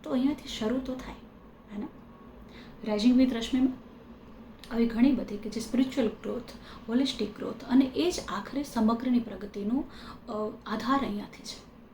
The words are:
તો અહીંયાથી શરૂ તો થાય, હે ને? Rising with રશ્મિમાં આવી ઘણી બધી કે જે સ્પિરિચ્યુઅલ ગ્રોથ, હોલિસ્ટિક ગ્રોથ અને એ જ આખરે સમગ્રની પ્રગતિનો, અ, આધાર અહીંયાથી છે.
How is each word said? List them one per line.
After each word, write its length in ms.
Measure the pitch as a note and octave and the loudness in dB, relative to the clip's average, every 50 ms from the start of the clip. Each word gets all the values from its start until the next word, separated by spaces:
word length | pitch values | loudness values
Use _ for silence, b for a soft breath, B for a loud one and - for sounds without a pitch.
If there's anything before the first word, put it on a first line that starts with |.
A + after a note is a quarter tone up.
| - | -4
તો 60 | D#4 | 0
અહીંયાથી 400 | C#4 B3+ B3+ C#4+ D4+ - - - | 0 2 4 2 2 0 -6 -10
શરૂ 280 | - - G#3+ G#3+ B3 | -6 -2 0 0 0
તો 180 | C4 - - B3+ | 0 -2 -4 -8
થાય, 200 | B3+ - - - - - - - - - - - - - - G#3 | -8 -8 -12 -14 -14 -16 -20 -20 -20 -20 -20 -20 -20 -18 -12 -8
હે 100 | G3+ B3+ | -8 -8
ને? 40 | D#4 - - - - - - - - - - - B B B B B B - - G#3+ | -8 -10 -16 -20 -20 -20 -20 -20 -20 -18 -18 -18 B B B B B B -8 -4 -2
Rising 260 | G#3+ G#3 G3+ B3 B3 | 0 4 6 6 8
with 160 | B3+ C4 B3 A#3 | 8 6 4 4
રશ્મિમાં 520 | A3+ A3+ - - C4 C4 C4 - - - - - - - - - - - - - - - - - - - - - | -2 -2 0 2 4 4 2 2 -2 -14 -20 -20 -20 -20 -20 -20 -20 -18 -20 -18 -18 -18 -18 -18 -18 -14 -6 0
આવી 140 | A#3 A#3 | 2 2
ઘણી 240 | A3+ A3+ A3 B3 C#4+ | 2 4 6 6 6
બધી 260 | C4 - - - G#3 | 6 4 0 -4 -6
કે 120 | G#3 - G#3 | -8 -8 -6
જે 120 | - A3+ | -6 -6
સ્પિરિચ્યુઅલ 500 | - - - A#3+ C4 - - C#4+ A#3 G#3 - - - | -4 0 2 2 2 2 2 2 0 0 0 -4 -6
ગ્રોથ, 260 | G#3 G#3 A#3+ - - - B B B B B B - | -6 -6 -6 -6 -10 -16 B B B B B B 0
હોલિસ્ટિક 480 | A3+ B3+ C#4+ C4+ - - G#3+ G3+ - | 2 2 2 2 0 -2 -4 -4 -4
ગ્રોથ 260 | - - - A3+ - - | -8 -8 -8 -8 -8 -2
અને 220 | - B3 C4+ C4 | 4 6 6 6
એ 260 | C4 - - D#4 F4+ | 6 2 2 2 2
જ 80 | F4 - - - | 0 -2 -6 -4
આખરે 340 | F3 G3+ G3+ - - C#4+ C#4+ | -6 -6 -6 -4 -4 -6 -6
સમગ્રની 560 | - - A#3 A3 A3 A#3+ A#3+ - B3+ B3 A#3+ | -2 0 2 4 4 4 2 2 4 4 2
પ્રગતિનો, 640 | A3+ G3+ G3+ F#3+ G#3 G3+ - G#3 G3+ G#3 A#3+ C#4+ - B B B B B B B - - | 2 0 -8 -10 -10 -8 -6 -4 -2 0 0 0 0 B B B B B B B -10 -8
અ, 220 | A3 G#3+ G#3+ G#3+ A#3+ - - | -4 -4 -4 -4 -6 -8 -6
આધાર 400 | F#3+ G#3+ G#3+ A3 A#3+ C4+ C#4 B3 | -6 -4 -2 2 2 2 2 2
અહીંયાથી 380 | G3+ G3+ G#3 - - - - - | 0 -4 -4 -6 -10 -14 -14 -14
છે. 320 | - - - - - - - - - | -14 -14 -14 -16 -20 -20 -20 -20 -20